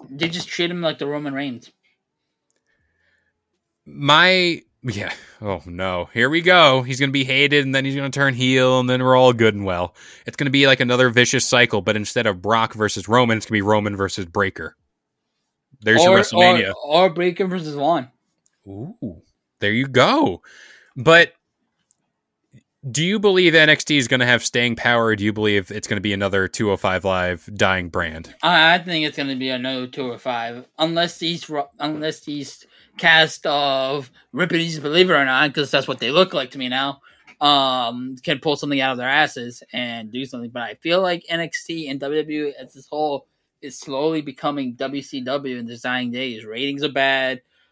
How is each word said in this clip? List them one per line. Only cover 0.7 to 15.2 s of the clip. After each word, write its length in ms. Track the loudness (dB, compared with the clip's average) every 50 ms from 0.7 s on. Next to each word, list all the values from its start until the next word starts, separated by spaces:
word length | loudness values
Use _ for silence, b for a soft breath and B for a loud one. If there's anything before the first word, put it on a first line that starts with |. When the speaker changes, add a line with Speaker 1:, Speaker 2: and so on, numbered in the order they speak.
Speaker 1:
him 100 | -4 -4
like 160 | -4 -4 -4 -4
the 100 | -6 -6
Roman 260 | -6 -6 -6 -8 -8
Reigns. 360 | -6 -8 -8 -10 -12 -16 -20 _ _ _ _ _ _ _ _ _ _ _ _ _ _ _ _ _ _ _ _ _ _ _ _ _ _ _ _ _ _ _ _ _ _ _ _ _ _ _ _ _ _ _
Speaker 2:
My, 760 | -20 -12 -4 2 4 6 6 8 6 6 4 2 0 -2 -4 -8 _ _ _ _
yeah. 280 | -8 -6 -6 -6 -8 B B B B B B
Oh, 200 | -6 -6 -6 -6 -8
no. 440 | -12 -8 -6 -4 -4 -2 -4 -6 -6 0
Here 160 | 0 0 2
we 120 | 2 0
go. 420 | 2 4 6 8 8 8 6 4 0
He's 160 | -2 -2 -2
gonna 120 | -2 0
be 120 | 0 -2 -2
hated, 420 | 0 2 2 2 4 4 2 2
and 80 | 2 0
then 100 | 0 0
he's 120 | -2 -4
gonna 140 | -4 -4 -6
turn 240 | -2 0 0 0 0
heel, 460 | 0 0 2 4 4 4 4 4 2
and 100 | 2 2
then 140 | 0 2 4
we're 120 | 4 6 6
all 160 | 6 6 6
good 220 | 6 2 2 2
and 100 | 0 -4
well. 300 | -4 -2 -2 -4 -6 B B B B B B B
It's 120 | -14 -8 -6
gonna 140 | -4 0
be 160 | 4 4 6 6
like 120 | 6 4
another 300 | 2 0 4 4 4 4
vicious 360 | 4 4 2 4 2 0 0
cycle, 360 | 2 4 4 4 4 2 -2
but 140 | -2 0 -2
instead 320 | -2 -4 -4 -4 -2 -2 -2
of 140 | -2 -2
Brock 320 | -2 0 0 2 0 -2 -2
versus 340 | -2 -2 -2 -2 -6 -4 0
Roman, 300 | 2 2 4 2 0 -2
it's 80 | -4 -2
gonna 100 | -2 -2
be 40 |
Roman 340 | 2 2 2 2 2 -2 -4
versus 300 | -4 -4 -4 -4 -8 -10
Breakker. 500 | -6 -2 -2 -2 -2 -4 -8 -14 -14 -16 _ _ _ _ _ _ _ _ _